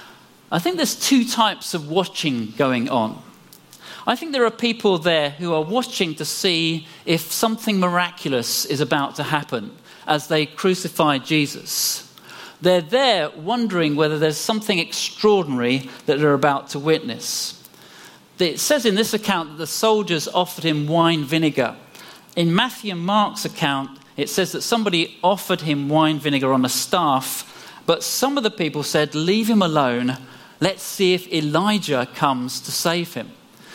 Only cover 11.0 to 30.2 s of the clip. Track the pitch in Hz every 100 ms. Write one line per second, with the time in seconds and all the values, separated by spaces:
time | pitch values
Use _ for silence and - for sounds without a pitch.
11 | 156 139 117 156 143 - - - - -
12 | - - - - - - 170 180 156 240
13 | 269 196 151 - 160 240 226 180 156 147
14 | 156 151 156 151 - 220 214 180 165 -
15 | - - 214 208 156 127 120 131 131 -
16 | - 143 151 139 147 139 - 147 147 160
17 | - 113 - - - - - - - -
18 | - - _ - 180 143 - 294 226 196
19 | 220 214 208 185 156 151 156 - 220 214
20 | 202 165 - 185 175 - 160 151 147 165
21 | 165 160 139 160 160 143 117 - - -
22 | - - - - 170 175 254 - 214 175
23 | 170 214 202 214 - - 151 139 135 -
24 | - - 147 - 180 151 - 233 208 175
25 | 170 - 180 190 - 175 156 143 143 151
26 | 156 156 147 139 131 131 127 - - 185
27 | 160 131 131 - - - - - - 165
28 | - - 262 285 214 - 160 147 143 160
29 | 151 151 165 214 220 220 180 151 131 120
30 | 123 127